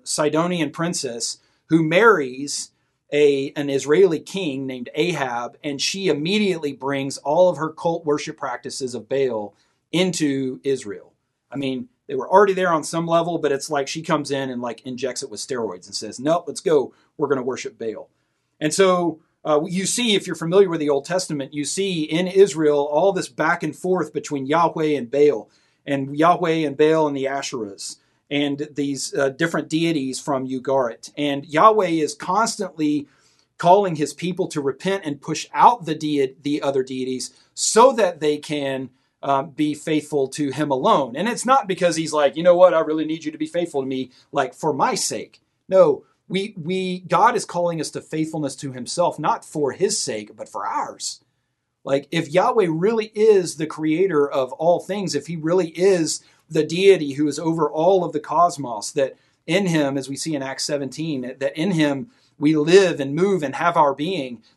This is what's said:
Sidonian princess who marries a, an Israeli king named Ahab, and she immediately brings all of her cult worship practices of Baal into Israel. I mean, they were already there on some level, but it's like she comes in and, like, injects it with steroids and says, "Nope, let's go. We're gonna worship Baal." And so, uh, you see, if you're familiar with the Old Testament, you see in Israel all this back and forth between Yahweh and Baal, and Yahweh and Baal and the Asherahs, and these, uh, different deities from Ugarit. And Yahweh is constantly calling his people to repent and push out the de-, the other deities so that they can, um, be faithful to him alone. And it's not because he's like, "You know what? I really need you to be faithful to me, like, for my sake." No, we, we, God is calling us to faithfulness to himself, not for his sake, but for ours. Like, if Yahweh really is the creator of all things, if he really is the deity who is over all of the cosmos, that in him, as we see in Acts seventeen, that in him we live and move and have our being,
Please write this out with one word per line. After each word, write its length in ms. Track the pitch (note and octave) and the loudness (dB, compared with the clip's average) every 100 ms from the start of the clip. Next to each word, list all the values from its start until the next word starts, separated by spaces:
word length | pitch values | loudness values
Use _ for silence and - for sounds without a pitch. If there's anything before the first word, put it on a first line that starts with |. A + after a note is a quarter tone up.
Sidonian 640 | - - D3+ D3+ F3 F3+ C#3+ | -6 -2 0 0 0 -2 -4
princess 680 | - E3 F3+ C3 A#2 - - _ _ - | -4 -4 -4 -8 -8 -10 -10 _ _ 0
who 140 | D#3+ | 0
marries 880 | D#3+ E3+ A#3 F#3 C3 B2+ C#3+ - - _ _ _ _ | 4 6 6 6 2 -6 -8 -8 -10 _ _ _ _
a, 400 | D3 D3 C#3 C#3 | 4 4 4 -2
an 140 | - C#3+ | -4 -2
Israeli 520 | C#3 C3 E3 F#3+ D3+ | -2 2 6 6 4
king 460 | - F#3+ E3+ C3+ C3 | -4 -6 -4 -4 -6
named 220 | B2+ A#2+ | -8 -6
Ahab, 600 | D3 F3 D3+ C3 A#2+ A#2+ - | -2 -2 -2 -2 -4 -8 -8
and 180 | D3+ C#3 | -8 -6
she 280 | - F#3+ F#3 | -4 -2 -2
immediately 640 | C#3+ D#3+ G#3+ G3+ E3 D3 | 0 0 0 0 -2 -6
brings 460 | B2+ C3 C#3 C#3 - | -6 -4 -4 -6 -6
all 300 | - E3 F3+ | -2 2 4
of 80 | C#3+ | 2
her 140 | D#3 | -4
cult 340 | D#3 E3+ E3+ | -4 -4 -4
worship 320 | E3 D3 D#3 - | -2 -2 -4 -8
practices 580 | C#3 A#2+ B2 - C3 | -8 -8 -10 -10 -8
of 140 | A#2+ A2 | -8 -6
Baal 460 | C3+ C3 A2 G#2 - _ _ _ | -2 -2 -4 -8 -14 _ _ _
into 680 | D#3+ F#3 D#3+ D3+ C3+ C3 B2+ | -2 0 0 -2 -2 -4 -6
Israel. 480 | C#3 C3 G#2 F2+ D2+ _ _ _ _ | -4 -4 -6 -14 -16 _ _ _ _
I 60 | B2+ | -8
mean, 320 | C#3 C3 B2 _ - | -6 -6 -10 _ -10
they 60 | |
were 140 | C#3 - | -8 4
already 240 | F#3+ G3+ | 6 6
there 200 | F#3 F#3 | 4 0
on 120 | D#3+ | 0
some 220 | C#3 E3 E3+ | -2 -4 0
level, 320 | E3+ E3 E3 | 0 0 -2
but 140 | D3 | -2
it's 180 | C#3 D3 | -2 -2
like 180 | D3 C#3 | -4 -4
she 140 | E3+ | -6
comes 280 | D#3 D3+ C3+ | -2 -2 -2
in 200 | C#3 C3 | -4 -4
and, 120 | A#2+ | -6
like, 220 | B2 A2+ | -8 -10
injects 380 | C3 B2 C3 B2 | -12 -8 -6 -6
it 80 | G2+ | -10
with 100 | G#2 | -10
steroids 460 | - B2+ G#2+ F2+ F#2+ | -8 -6 -6 -8 -12
and 80 | |
says, 260 | - G#2+ - | -12 -12 -6
"Nope, 240 | C#3 E3+ D3 | -2 -2 -4
let's 140 | A#2+ | -6
go. 320 | F#3 D3+ A#2 _ _ - | 0 2 0 _ _ -6
We're 120 | C#3 | -2
gonna 140 | C3+ | -2
worship 360 | C3 A#2+ C3+ - | -2 -6 -8 -10
Baal." 300 | A2+ F#2+ - _ _ _ _ - | -10 -10 -14 _ _ _ _ -6
And 120 | D#3 | -2
so, 480 | D#3+ F#3+ F3+ E3+ - _ _ | 2 4 4 0 -4 _ _
uh, 180 | D#3 D3 F#3 | 0 0 0
you 200 | F3+ F#3 | -4 -4
see, 280 | - A#3+ | -2 0
if 120 | G3 F#3 | 0 -2
you're 100 | D#3+ | -6
familiar 320 | E3 F#3+ F#3+ | 2 4 4
with 120 | E3 | 2
the 100 | D3 | 0
Old 140 | C#3+ | -2
Testament, 500 | C#3 F3+ - D3+ - | -2 -4 -4 -6 -6
you 100 | D3 | -6
see 380 | C#3+ - G3 E3+ | -6 -4 -2 -2
in 240 | D#3 D#3+ F#3 | -2 -2 2
Israel 580 | F#3+ G3+ D#3 D3+ D3 | 4 4 4 2 2
all 280 | D3 D3 F#3+ | 2 2 2
this 160 | F#3 - | 2 -4
back 340 | - D3+ E3+ | -2 0 0
and 120 | D#3 | -4
forth 380 | C3+ F#3 F#3 D3+ | -4 -2 -2 -2
between 340 | D3+ - C#3+ C3 | -6 -6 -6 0
Yahweh 500 | D#3+ D#3+ E3+ D#3 C#3+ | 2 2 2 0 -2
and 140 | A#2+ | 0
Baal, 380 | C#3 D3 A2+ - _ _ _ | 4 4 4 -4 _ _ _
and 320 | - C#3 C3+ D3 | -6 -4 -2 2
Yahweh 500 | E3 E3 E3+ D#3+ D3 | 4 4 0 0 0
and 100 | C3+ | 2
Baal 300 | D3+ D#3+ D3+ | 4 4 2
and 100 | C#3 | 0
the 80 | |
Asherahs, 720 | C3 C#3 C3+ C3 G2+ F#2+ - - _ _ - | -4 -4 -6 -8 -8 -10 -16 -16 _ _ -6
and 380 | C#3+ C#3+ C#3 D3+ | -2 -2 -4 -6
these, 420 | C#3+ C#3+ C3+ - | -6 -4 -6 -6
uh, 140 | D#3+ C#3 | -2 -2
different 400 | C3+ E3 D#3+ - | 0 -2 -2 -2
deities 500 | D#3 E3 D#3 C3+ B2+ | 0 0 0 -4 -6
from 300 | - C3+ C3 | -4 -4 -4
Ugarit. 640 | C3 C3 C3+ A#2 A2+ - - | -6 -2 0 0 -4 -12 -6
And 300 | D3 C#3+ D3 | -4 -4 -2
Yahweh 440 | D3 A3 G#3+ F3+ | 4 6 6 2
is 240 | D#3+ D3 | 0 -2
constantly 920 | - - F#3+ A3 - F#3 - D3+ D3 C#3+ _ _ _ _ - | -4 -4 0 0 -2 -8 -4 -2 -2 -6 _ _ _ _ 0
calling 380 | E3+ G3 G3 D3+ | 6 6 6 -2
his 160 | C#3+ | -4
people 360 | - E3+ F3+ F3 | -4 -6 -4 -6
to 120 | D#3 | -4
repent 440 | C3+ C3 F#3 G3 | -4 -4 -2 -4
and 160 | D#3+ C#3+ | -4 -8
push 260 | - D#3 - | -8 -8 -6
out 320 | D3 F3 F#3 E3 | 4 6 4 -2
the 80 | |
de-, 400 | D3+ D3+ C#3+ C3+ - | -6 -2 0 0 -2
the 180 | C#3+ D3+ | -6 -4
other 220 | D3 C#3 | -2 0
deities 480 | C3 C3 B2+ B2+ - _ _ | -2 -4 -4 -6 -8 _ _
so 380 | - - G#3+ C4 | -6 2 6 6
that 280 | A#3 F#3 E3 | 6 0 2
they 160 | D3+ D3 | 0 0
can, 540 | - D3 C#3 C3+ C3 _ _ _ | -2 -4 -4 -4 -8 _ _ _
um, 280 | D3 C3+ D#3+ | -2 -2 -2
be 240 | B2+ D3+ | -4 -4
faithful 540 | D3 - D#3 D3 D3 C3+ | -4 -2 -2 -2 -2 -2
to 220 | - C#3+ | -2 -4
him 200 | B2+ D3 | -2 -2
alone. 460 | C3 F#3 F#3+ B2+ C3 | 0 2 2 0 -4
And 120 | A3 | -4
it's 180 | - A#3+ | -2 2
not 200 | C4+ G3 | 2 2
because 300 | F3+ F3 D#3 | 0 0 0
he's 160 | D#3 | -2
like, 240 | D3+ C#3+ D#3 | 2 2 4
"You 60 | |
know 140 | F3+ F3 | 4 8
what? 180 | F3+ | 8
I 60 | D#3+ | 6
really 240 | D#3 D#3+ | 2 -2
need 200 | D#3 D#3+ | -4 -6
you 80 | D3+ | -8
to 60 | D3+ | -8
be 80 | D#3 | -6
faithful 340 | E3+ E3+ C#3+ | -4 -4 -4
to 60 | C3 | -4
me, 240 | C3 C3 _ _ | -6 -8 _ _
like, 240 | C#3 B2+ | -4 -4
for 180 | - D#3 | -4 -4
my 220 | C#3 A#3 | 0 0
sake." 460 | G#3+ - A2 - _ _ _ - | -2 -4 -8 -10 _ _ _ 2
No, 360 | F#3+ F3 - - _ - | 4 6 4 -4 _ -6
we, 260 | F#3+ G#3 F#3+ | -4 -4 -8
we, 440 | D#3+ F#3 F#3 F3+ | -6 -4 -4 -6
God 340 | F3+ F3 F#3 | 0 4 4
is 100 | C#3 | 4
calling 360 | - E3+ F3 E3 | -2 -2 -2 -2
us 100 | C#3+ | -6
to 80 | C#3+ | -8
faithfulness 560 | - D#3 D#3 D#3+ C#3+ - | -8 -6 -4 -4 -6 -8
to 160 | C#3+ | -10
himself, 460 | B2+ A#2 - E3+ - | -10 -6 0 0 0
not 260 | D#3+ A3+ | -2 -2
for 280 | - D#3+ C#3 | -4 -4 -2
his 260 | - G#3 A3 | 0 -2 -2
sake, 380 | - G#2+ G#2+ A2 | -4 -6 -8 -14
but 120 | G#2 | -14
for 180 | G2+ G2+ | -8 -6
ours. 540 | C#4+ A#2+ F#2 - - _ _ _ _ _ _ | -6 -8 -10 -12 -12 _ _ _ _ _ _
Like, 260 | C#3 C#3 C#3+ | -4 -4 -2
if 180 | E3+ C#3 | -4 -2
Yahweh 380 | E3 A3+ B3 F3+ | 0 2 2 0
really 440 | D#3+ G3 A#3 A3 | 2 0 0 -2
is 420 | G#3 A3 G3 E3 C#3 | 2 6 6 2 -4
the 100 | D#3 | -8
creator 640 | - D#3 D#3+ F#3+ D3+ C#3+ | -4 -2 0 2 2 2
of 240 | D3 B2+ | 0 -2
all 260 | - D#3+ E3+ | 0 0 0
things, 340 | E3+ G3+ F3 | 0 -6 -4
if 140 | C#3+ D3+ | -6 -6
he 80 | E3+ | -6
really 320 | D#3 F3+ E3 | 0 0 0
is 520 | D#3+ F#3+ F#3 D3+ - _ _ - | 2 2 4 2 -4 _ _ -6
the 160 | D#3 | -2
deity 500 | - E3+ G3 F3+ C#3+ | 0 4 6 6 2
who 120 | C3+ D3+ | -2 -2
is 120 | C#3+ | -2
over 320 | E3 E3 D3 | -2 0 0
all 340 | D#3 E3+ F#3+ | 2 4 4
of 80 | E3 | 2
the 80 | D3+ | -4
cosmos, 680 | - D3+ E3+ - B2+ A2 - | -2 2 2 2 -8 -8 -6
that 240 | D3 C3+ - _ _ - | -2 -2 -4 _ _ -2
in 200 | F3 F#3+ | 0 2
him, 300 | D#3+ C#3 C#3 | 2 0 -2
as 120 | C3+ | -6
we 80 | C3+ | -8
see 180 | E3 | -6
in 80 | D3 | -6
Acts 220 | C3+ C3+ | -6 -8
seventeen, 720 | - C#3+ C3+ D3+ D#3+ C3+ B2 - | -6 -6 -6 -8 -6 -6 -8 -6
that 180 | C3+ D#3 | -6 -2
in 160 | F#3 | -2
him 380 | E3 D3 C#3 A#2+ _ _ - | 2 2 0 -6 _ _ -2
we 180 | D3 D#3 | 2 2
live 440 | D3+ F#3+ F#3 C#3+ | 6 8 6 2
and 140 | C3+ | -2
move 280 | D3 G3 F#3 | 0 2 2
and 120 | C#3 | -2
have 220 | C3 E3 E3+ | 0 2 4
our 180 | C#3+ | 4
being, 480 | C3+ D#3+ F#3 B2+ A#2+ _ | 2 -4 -4 -6 -10 _